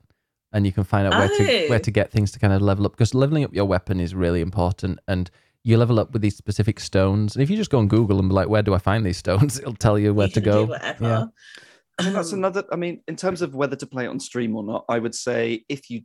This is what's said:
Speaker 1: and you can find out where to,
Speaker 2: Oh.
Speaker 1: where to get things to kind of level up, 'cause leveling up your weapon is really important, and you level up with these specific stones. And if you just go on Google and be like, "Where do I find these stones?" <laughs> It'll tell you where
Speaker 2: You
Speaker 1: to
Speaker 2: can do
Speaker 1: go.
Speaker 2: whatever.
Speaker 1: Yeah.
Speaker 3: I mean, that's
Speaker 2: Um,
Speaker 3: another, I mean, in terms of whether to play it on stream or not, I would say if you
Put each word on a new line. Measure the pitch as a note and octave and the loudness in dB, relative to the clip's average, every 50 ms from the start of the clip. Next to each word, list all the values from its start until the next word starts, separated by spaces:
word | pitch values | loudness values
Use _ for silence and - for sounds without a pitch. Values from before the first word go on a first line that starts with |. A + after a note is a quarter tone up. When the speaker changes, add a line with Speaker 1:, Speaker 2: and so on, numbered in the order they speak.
| _ _ _ _ _ _ _ _ _ _ - | _ _ _ _ _ _ _ _ _ _ -2
Speaker 1:
and | G#2 G2+ | 0 0
you | F#2+ | 0
can | - G#2+ F#2 | 0 -2 -2
find | - A2 G2+ G2 | 0 2 2 2
out | F#2+ G3 - | 2 2 2
where | - | 2
to, | - G#4 - - - B3 F#3 D#3+ | 2 2 2 2 2 2 2 2
Speaker 2:
Oh. | D3 | 2
Speaker 1:
where | A#2+ G#2 | 0 0
to | - A#2 | 0 0
get | G2+ G#2 G2 - | 0 0 0 0
things | - A2 G2+ G2 | 0 0 0 0
to | - - | -2 0
kind | G#2+ G2 G2 | 2 2 4
of | F#2+ | 4
level | G2+ G2+ F#2+ G2+ G2+ | 4 2 2 2 0
up, | - - | -2 0
'cause | - A2+ - - | 0 0 2 2
leveling | C3 C3+ C#3+ D#3+ D3+ C3+ | 2 2 2 2 0 -2
up | - - | -2 -2
your | F#2+ G2+ | -2 0
weapon | G2 F2+ F2+ - - F#2+ F2+ | 0 0 -2 -2 -2 -2 -2
is | F2 E2+ F#2 | -2 -2 -2
really | F#2 F2 E2+ F2 F2 | 0 0 0 0 0
important, | D#2+ F2+ F#2 F#2 F2 F2 F2+ - - F#2 - - _ | -2 -2 -2 0 0 0 0 -2 -4 -6 -6 -6 _
and | - F#2+ F2+ F2 - - _ _ _ _ _ - | -4 -4 -4 -4 -6 -10 _ _ _ _ _ 0
you | A#2 A2+ | 2 4
level | A2+ A#2+ A#2 A#2 G#2+ | 4 4 4 2 2
up | - - - | 0 0 -2
with | A2 | -2
these | G#2 G2+ - | 0 -2 -2
specific | - - G#2+ - - G2+ A2 - - | -2 -6 -4 -2 0 0 0 -2 -4
stones. | - - - F#2+ F#2+ F#2+ G2+ G#2+ G#2+ G#2 - | -4 -2 2 2 2 4 2 2 0 0 0
And | B2 C#3 | 0 0
if | D#3 | 0
you | G#3 | 0
just | A3 G3 - | -2 -2 0
go | C#3+ | 2
on | A#2+ G#2 G2 | 2 2 4
Google | G#2+ A2+ A#2 G2 G2 F#2+ | 4 4 4 4 2 2
and | F#2+ F#2+ | 2 2
be | G2 | 2
like, | F#2+ F2 | 2 2
"Where | G2+ G#2+ G#2+ G#2 | 2 0 0 2
do | G#2 F#2+ | 2 0
I | |
find | F2+ - F#2+ G#2 - G2+ | 0 0 0 0 0 0
these | F2+ E2+ | -2 -4
stones?" | - - F#2 F#2 G#2+ C#3+ C#3 A#2 - | -4 -2 0 2 2 2 2 0 -6
<laughs> | |
It'll | - C3+ G#2+ | -10 -10 -4
tell | - - A2 G#2 G#2 | 0 2 2 4 4
you | G#2 G#2 G2+ | 2 2 2
where | G#2 G2 | 2 2
Speaker 2:
You | F#2+ - | 0 0
Speaker 1:
to | G#2+ | 0
Speaker 2:
can | G2+ | 2
do | G#2+ | 2
Speaker 1:
go. | G#2 G#2+ A2 | 2 2 2
Speaker 2:
whatever. | A#2 - - - A2 - - A2+ | 0 -4 -6 -8 -8 -6 -4 -2
Speaker 1:
Yeah. | A2+ A2+ A2+ A2+ - - _ - - - - - - _ _ _ _ _ - | -2 0 -2 -2 -4 -10 _ -20 -20 -20 -20 -20 -20 _ _ _ _ _ -4
Speaker 3:
I | F3+ | -4
mean, | F#3+ G3+ | -2 -2
that's | G#3+ C4 - | -2 -4 -4
Speaker 2:
Um, | G#3 F#3+ | -4 -2
Speaker 3:
another, | F#3 F#3+ F3+ G3+ F#3+ - | -2 -2 -2 -4 -6 -6
I | - | -6
mean, | F3 F3 F3 E3 - _ | -4 -4 -6 -8 -10 _
in | - D#3+ | -14 -8
terms | - F3+ F#3+ F3+ D#3+ | -4 -4 -4 -2 -2
of | F3 C#3+ C3+ | -6 -6 -4
whether | C3 C#3+ B2+ C3+ | -4 -4 -4 -4
to | - B2+ | -6 -10
play | - C3+ B2+ A#2+ | -10 -8 -6 -6
it | |
on | F2 - C3+ | -6 -6 -10
stream | - - - B2 A#2 A2 A2 | -10 -8 -6 -4 -4 -4 -4
or | A2 G#2 | -6 -6
not, | A2 A2+ - - | -6 -6 -6 -4
I | - A#2 A#2+ | -4 -4 -2
would | A#2 A2+ - | -4 -6 -8
say | - - B2 A#2+ A#2 A#2 A#2 A#2 - - | -8 -6 -4 -2 -2 -2 -2 -4 -6 -8
if | - C#3+ C#3 - - | -10 -10 -10 -10 -12
you | A#2+ A2 | -14 -14